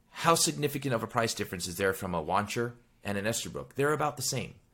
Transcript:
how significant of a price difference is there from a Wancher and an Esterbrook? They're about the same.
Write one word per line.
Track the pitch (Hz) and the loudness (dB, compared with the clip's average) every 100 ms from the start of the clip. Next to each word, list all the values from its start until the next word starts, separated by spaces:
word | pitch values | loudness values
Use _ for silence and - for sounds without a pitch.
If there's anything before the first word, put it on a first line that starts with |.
| _ | _
how | - - 165 | 0 4 6
significant | - 147 147 139 135 | 4 2 -2 -2 -2
of | 117 | -2
a | 110 | 0
price | 123 117 | 0 0
difference | - 101 92 92 | 0 -4 -4 -6
is | 87 | 2
there | 98 | 2
from | 95 95 | 2 -2
a | 87 | -2
Wancher | 78 95 104 120 120 120 _ _ | 2 2 2 -2 -4 -6 _ _
and | - 101 | -4 -2
an | |
Esterbrook? | 104 117 - 78 67 | -2 -2 -4 -8 -8
They're | - 143 | 0 2
about | 151 147 143 | 2 0 -2
the | |
same. | - 131 90 - _ | -4 -4 -6 -10 _